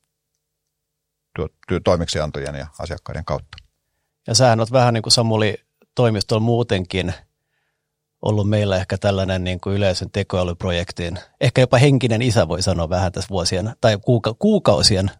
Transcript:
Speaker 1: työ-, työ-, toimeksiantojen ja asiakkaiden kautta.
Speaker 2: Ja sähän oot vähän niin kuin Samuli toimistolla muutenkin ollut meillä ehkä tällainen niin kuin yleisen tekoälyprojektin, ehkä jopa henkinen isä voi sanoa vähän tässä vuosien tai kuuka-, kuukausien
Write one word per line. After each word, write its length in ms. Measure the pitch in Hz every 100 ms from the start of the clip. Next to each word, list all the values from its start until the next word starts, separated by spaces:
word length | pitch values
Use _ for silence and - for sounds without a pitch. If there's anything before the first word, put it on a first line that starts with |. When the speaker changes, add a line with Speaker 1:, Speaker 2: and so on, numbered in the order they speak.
| _ _ _ _ _ _ _ _ _ _ _ _ _ -
Speaker 1:
työ-, 120 | 78 _ -
työ-, 120 | 90
toimeksiantojen 680 | - 87 80 80 76 73 71
ja 120 | 71 73 -
asiakkaiden 460 | 80 - - 71
kautta. 340 | - 71 - - _ _ _ _ _ _ -
Speaker 2:
Ja 80 |
sähän 260 | 127 127 113
oot 120 | 113
vähän 220 | 131 123
niin 80 | 117
kuin 100 | -
Samuli 520 | - 113 110 107 - _ _ _
toimistolla 480 | - 120 107 - 110
muutenkin 720 | 117 117 117 98 90 92 90 - _ _ _ _ _ _ _ _ _ _
ollut 260 | - 107 101
meillä 280 | 107 101 92
ehkä 220 | 95 95
tällainen 460 | 101 98 95 92
niin 160 | 90 90
kuin 160 | 98 98
yleisen 340 | 101 90 95
tekoälyprojektin, 1080 | 101 95 92 90 87 95 85 87 - 85 - - -
ehkä 200 | 123 -
jopa 160 | 123 123
henkinen 460 | 147 135 120 107
isä 260 | 127 107 80
voi 140 | 85
sanoa 260 | 95 85 80
vähän 240 | 90 92
tässä 160 | 82 -
vuosien 460 | 95 85 92 107 -
tai 180 | 117 101
kuuka-, 300 | - 120 110 110
kuukausien 720 | 208 208 - 92 - 95 98